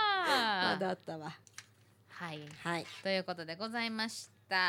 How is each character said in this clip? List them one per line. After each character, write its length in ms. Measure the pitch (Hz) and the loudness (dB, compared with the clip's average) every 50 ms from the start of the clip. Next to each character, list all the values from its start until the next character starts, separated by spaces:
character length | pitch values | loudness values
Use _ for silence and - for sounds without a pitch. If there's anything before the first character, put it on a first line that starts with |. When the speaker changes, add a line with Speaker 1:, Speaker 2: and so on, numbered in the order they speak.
| 427 415 392 381 349 | 6 4 4 4 4
Speaker 1:
ー！ 460 | 320 285 254 233 220 202 185 180 180 | 4 4 4 4 4 2 4 4 2
Speaker 2:
ま 40 | 165 156 | 2 2
だ 100 | 190 185 | 0 0
あ 40 | |
っ 40 | 185 | -2
た 220 | - - - 165 156 | -2 -6 -8 -8 -8
わ。 180 | 151 160 - - - - - - - - _ _ - _ _ _ _ - | -8 -10 -10 -12 -16 -20 -20 -20 -20 -20 _ _ -20 _ _ _ _ -18
Speaker 1:
は 240 | - - 180 165 | -12 -10 -8 -8
い。 80 | 156 151 147 147 156 - | -8 -8 -10 -12 -12 -6
Speaker 2:
は 160 | - 170 170 165 | -2 0 0 0
い。 80 | - - - - | -2 -6 -8 -6
Speaker 1:
と 80 | - 196 | -2 0
い 80 | 190 190 | 0 0
う 60 | 185 | 0
こ 100 | - 180 | -2 -4
と 100 | 170 165 | -6 -6
で 120 | 160 165 | -8 -6
ご 120 | 180 220 226 | -6 -6 -4
ざ 160 | 226 240 226 | -2 -2 -2
い 60 | 226 | -2
ま 180 | 226 220 220 226 | -2 -2 -2 -2
し 200 | - - - - | -4 -8 -12 -14
た。 60 | _ _ _ - 190 185 185 | _ _ _ 0 2 4 6